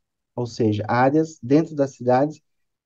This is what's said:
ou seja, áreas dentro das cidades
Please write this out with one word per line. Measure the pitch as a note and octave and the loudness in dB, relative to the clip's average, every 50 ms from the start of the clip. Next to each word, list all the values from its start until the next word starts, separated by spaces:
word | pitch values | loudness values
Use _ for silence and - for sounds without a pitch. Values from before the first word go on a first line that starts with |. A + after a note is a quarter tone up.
| _ _ _ _ _ _ _ | _ _ _ _ _ _ _
ou | - B2 | -8 -8
seja, | A#2+ - - B2 A2 G#2+ G#2 G#2 - | -8 -4 -2 0 0 0 -2 -2 -2
áreas | A#2 A#2+ B2+ C3+ D3 D#3 D#3+ D#3+ - - | 0 2 2 2 2 2 0 -2 -6 -12
dentro | - A#2 C#3 D#3 E3 D#3+ D#3+ | -2 2 2 2 2 0 -2
das | C#3+ C#3 C3+ - | -4 -4 -4 -4
cidades | - B2 B2 B2 B2+ C#3+ D3+ D3 - _ _ _ _ _ _ _ _ _ | -4 0 2 2 2 2 0 -4 -8 _ _ _ _ _ _ _ _ _